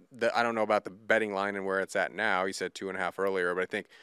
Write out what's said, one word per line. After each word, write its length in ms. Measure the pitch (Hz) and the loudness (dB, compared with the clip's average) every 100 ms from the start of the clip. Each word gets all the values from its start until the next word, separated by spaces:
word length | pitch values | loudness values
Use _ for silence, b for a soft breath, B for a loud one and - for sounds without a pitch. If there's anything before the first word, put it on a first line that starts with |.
| - | -20
the, 240 | 123 113 117 | -2 2 2
I 40 | |
don't 140 | 117 113 | 2 2
know 80 | |
about 200 | 107 104 | 2 2
the 60 | 101 | 0
betting 440 | 95 110 110 107 | -8 0 2 2
line 220 | 98 101 101 | 0 -2 -2
and 100 | 95 | -2
where 140 | 95 | -2
it's 160 | 92 98 | 0 -2
at 160 | 76 | -2
now. 340 | 85 107 92 95 | 0 0 2 0
You 80 | |
said 200 | - 90 | -2 -6
two 160 | - 95 | -6 -6
and 80 | 95 | -4
a 40 | |
half 180 | 90 - | -4 0
earlier, 340 | 98 95 90 | 0 0 0
but 80 | 87 | 0
I 60 | 92 | -2
think 180 | 104 - B | -4 -8 B